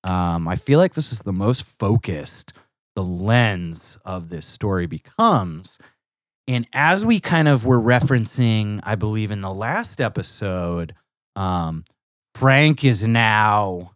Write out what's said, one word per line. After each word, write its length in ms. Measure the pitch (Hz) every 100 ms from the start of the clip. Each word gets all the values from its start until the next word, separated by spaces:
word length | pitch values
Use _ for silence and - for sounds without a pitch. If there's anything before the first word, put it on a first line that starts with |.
Um, 440 | 92 90 87 85 82
I 80 | 92
feel 220 | - 143
like 140 | 185
this 180 | - 151
is 80 | 113
the 120 | -
most 300 | 92 104 131
focused 880 | - _ 101 113 - 80 69 - - _ _ _ _
the 80 | -
lens 920 | 92 87 98 120 113 92 85 80 - -
of 240 | - 92 82
this 160 | 82 -
story 380 | - 104 92 87
becomes. 920 | 78 _ - 226 143 90 80 - - - _ _ _ _ _ -
And 200 | 123 117
as 300 | 131 151 190 220
we 140 | 220
kind 280 | - 165 156
of 160 | 135
were 160 | 120 123
referencing, 1000 | 113 123 131 127 107 - 120 110 104 104
I 140 | - 107
believe 340 | 107 110 107
in 100 | 101
the 140 | 95
last 440 | 95 113 190 233 -
episode, 960 | 120 - 92 - 101 92 87 85 82 - _ _ _ 98
um, 480 | 95 90 82 80 - _ _ _ _
Frank 500 | - 131 135 151 143
is 180 | 139 104
now 880 | 110 117 110 107 107 104 101 90 90